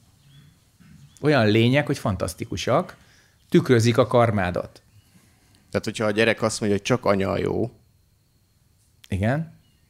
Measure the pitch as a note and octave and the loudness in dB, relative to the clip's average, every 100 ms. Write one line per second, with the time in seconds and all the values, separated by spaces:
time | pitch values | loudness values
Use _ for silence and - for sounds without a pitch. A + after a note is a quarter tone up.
0 | _ _ _ - - _ _ _ - - | _ _ _ -20 -20 _ _ _ -20 -20
1 | - _ D3 C#3 G#2+ A2+ A#2+ C#3 D3 C#3+ | -20 _ 0 2 4 4 4 2 0 -4
2 | A#2+ F2 - - A2 F#2 - C#3+ F#3 - | -4 -4 -6 -8 -10 -6 -2 -2 -2 -14
3 | _ _ _ _ _ F3+ E3+ A#2+ A#2 A#2 | _ _ _ _ _ 0 4 4 4 2
4 | A#2 A#2+ A2+ G#2 F2+ F2 - - _ _ | 2 2 2 0 -2 -4 -8 -18 _ _
5 | _ _ _ _ _ _ _ G2 A2+ G#2 | _ _ _ _ _ _ _ -6 -6 -4
6 | G#2+ G#2 A2+ G#2 A2 - G#2+ G2+ - B2 | -2 2 2 2 -2 -2 -2 -2 0 0
7 | - G2+ F#2+ F#2+ F#2+ F#2 A2+ - _ _ | 0 0 0 -2 -4 -4 -6 -10 _ _
8 | _ _ _ _ _ _ _ _ _ _ | _ _ _ _ _ _ _ _ _ _
9 | - F#2 G#2+ D3 D#3+ - _ _ _ | -10 -4 -2 -4 -6 -16 _ _ _